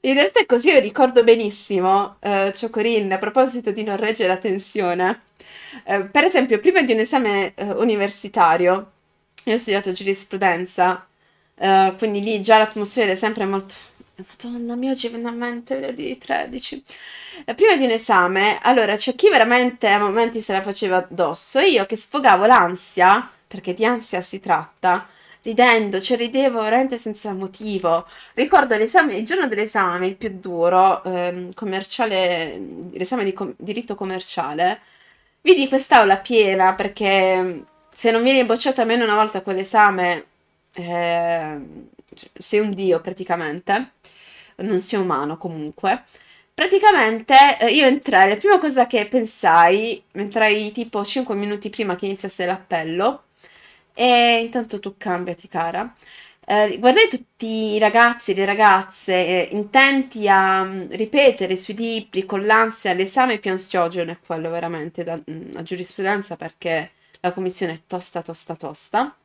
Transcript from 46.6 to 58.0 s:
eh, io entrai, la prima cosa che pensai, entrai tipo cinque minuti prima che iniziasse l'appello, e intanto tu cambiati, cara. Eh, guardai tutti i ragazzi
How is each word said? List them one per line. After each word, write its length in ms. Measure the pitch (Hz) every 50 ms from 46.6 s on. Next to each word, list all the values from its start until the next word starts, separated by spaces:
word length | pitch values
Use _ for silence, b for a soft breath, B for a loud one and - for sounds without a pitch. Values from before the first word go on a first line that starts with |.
| 311 370 381 392 415 415 381 311 233 220 226 226 226 - 269 262 277 285 262 -
eh, 100 | 220 240
io 160 | 214 294 285
entrai, 420 | 262 262 285 - - 233 185 190 196
la 60 | 202
prima 220 | 208 - 403 403 370
cosa 280 | 339 302 262 262 240
che 200 | 247 254 226 208
pensai, 960 | 208 - 254 226 220 - - - 180 160 170 170 170 185 208 220 233 226 - _ _ _
entrai 600 | 196 202 202 202 226 220 214 208 214 214 214 208
tipo 320 | 247 233 226 - 311 -
cinque 300 | - - 269 254 - 214
minuti 340 | 202 208 208 208 202 208 208
prima 240 | 202 - 220 196 180
che 120 | 185 -
iniziasse 400 | 196 202 190 - 196 - - 180
l'appello, 800 | 180 190 185 - _ 175 165 160 160 160 175 196 233 262 285 _ _ b b b b b b b b b b b b _
e 460 | - 240 247 247 240 240 240 233 226
intanto 400 | 233 233 233 254 226 220 - 196
tu 160 | - 196 196
cambiati, 520 | _ - 208 180 180 180 185 175 _ - 190
cara. 440 | - 170 165 170 165 180 226 240 _ B B B B B B B B B B
Eh, 340 | - 208 208 214 208 180 180
guardai 300 | 214 247 262 349 453 -
tutti 380 | - 247 - _ _ _ 226 220 220 220 220 214 208
i 40 | 214
ragazzi 520 | 220 208 202 233